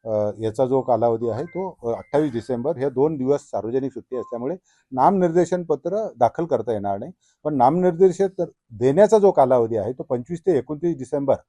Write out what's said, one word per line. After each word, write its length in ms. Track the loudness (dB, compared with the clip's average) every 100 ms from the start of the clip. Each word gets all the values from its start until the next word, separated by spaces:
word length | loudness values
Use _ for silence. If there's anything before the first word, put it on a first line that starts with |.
| -4
अ, 260 | -2 -2 -4
याचा 260 | -6 -2 0
जो 160 | 2
कालावधी 480 | 2 2 2 0 -2
आहे, 140 | -4
तो, 340 | -6 -8 -8 -8
अ, 140 | -8 -8
अठ्ठावीस 340 | -2 -2 -2
डिसेंबर, 460 | -4 -6 -4 -4 -4
हे 120 | -4
दोन 280 | 0 0 0
दिवस 240 | 0 -2
सार्वजनिक 520 | -2 -8 -4 -4 -4
सुट्टी 240 | -10 -10 -10
असल्यामुळे 380 | -8 -8 -8 -8 _ _ _
नामनिर्देशन 720 | 2 2 4 2 2 0 -2
पत्र 460 | -4 -4 -2 -4 -6 0
दाखल 280 | 0 0 -2
करता 260 | -2 -2
येणार 260 | -4 -2 -6
नाही. 140 | -8 -16 _ _
पण 120 | -4 2
नामनिर्देशन 720 | 2 4 0 4 2 4 -4
तर 180 | -2 -8 _ _
देण्याचा 500 | -2 2 4 6 6
जो 120 | 6
कालावधी 440 | 4 4 4 2 -2
आहे, 180 | -4
तो 100 | -8
पंचवीस 380 | -6 -6 -6 -4
ते 160 | 0 0
एकोणतीस 400 | -2 -6 -4 -4
डिसेंबर 360 | -6 -4 0 -2